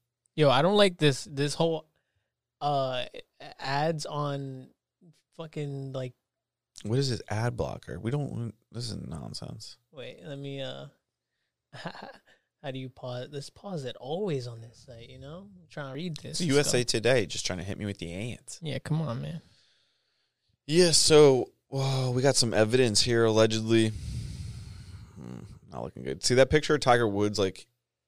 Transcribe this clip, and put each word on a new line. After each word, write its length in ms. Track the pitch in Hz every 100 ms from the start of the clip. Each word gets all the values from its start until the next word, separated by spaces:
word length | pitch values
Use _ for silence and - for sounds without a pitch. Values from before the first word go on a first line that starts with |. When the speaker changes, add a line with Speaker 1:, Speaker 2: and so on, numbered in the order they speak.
| _ _ _
Speaker 1:
Yo, 140 | - 143
I 140 | 127
don't 160 | 170 208
like 180 | 202 175
this, 320 | 147 127 -
this 220 | 139 143
whole, 320 | - 165 160 - _ _ _ _ _ _ -
uh, 420 | 147 139 131 127 123 - - - 147 -
ads 480 | 165 143 160 160 -
on 600 | 147 147 139 135 131 131 _ _ _ 175 _ _ -
fucking, 560 | 160 156 143 139 135
like, 220 | 131 127 - _ _ _ _ _ -
Speaker 2:
What 140 | 104 127
is 120 | 135
this 100 | 113 -
ad 260 | 107 120 117
blocker? 420 | - 50 - 90
We 100 | 113
don't, 440 | 147 139 - 117 - _
this 180 | 117 117
is 60 | 95 -
nonsense. 680 | 80 57 - - 110 - - _
Speaker 1:
Wait, 300 | 143 120 -
let 140 | 175 139
me, 240 | 139 139
uh, 240 | 131 131 143 _ _ _ _ _ _ _ _
<laughs> 0 |
how 960 | - 185 - - - _ _ _ _ 143
do 80 | 131
you 100 | 131
pause? 400 | - 127 123 131
Let's 200 | 147 -
pause 340 | - 202 170
it 120 | 127 -
always 460 | 123 170 208 139 120
on 160 | 113
this 200 | 117 - -
site, 240 | 117 123
you 80 | 131
know? 220 | 135 170 202
I'm 140 | 185 156
trying 200 | 160 135
to 60 |
read 220 | 135 180 151
this. 240 | 131 156
Speaker 2:
It's 0 |
Speaker 1:
Let's 80 | 175
Speaker 2:
U 40 | 139
S 140 | 143
A 60 | 123
Speaker 1:
go. 60 |
Speaker 2:
Today, 420 | 120 117 113 131 85
just 180 | -
trying 140 | - 92
to 80 | 95
hit 100 | -
me 80 |
with 140 | 104 -
the 120 | 82
ants. 440 | 87 110 - - -
Speaker 1:
Yeah, 160 | 156 131
come 240 | - 156
on, 180 | 147 123
man. 220 | 147 165 - _ _ _ _ _ _ _ _ _ _ _ -
Speaker 2:
Yeah, 260 | 165 175
so, 580 | 147 - 151 139 131 - _ -
whoa, 440 | 135 135 131 127
we 100 | 123
got 140 | 135 127
some 180 | 117
evidence 480 | 98 110 127 123 104
here, 220 | 123 117
allegedly. 640 | 113 110 110 110 110 113 110 110 - - - - - - - - - - - -
Hmm, 240 | 60 62 - - -
not 100 | 60
looking 220 | 58 -
good. 180 | 64 73
See 120 | - 123
that 140 | 131
picture 240 | 151 - 151
of 40 |
Tiger 280 | 135 120 113
Woods? 280 | 101 104 104
Like, 300 | 95 - - _ _ _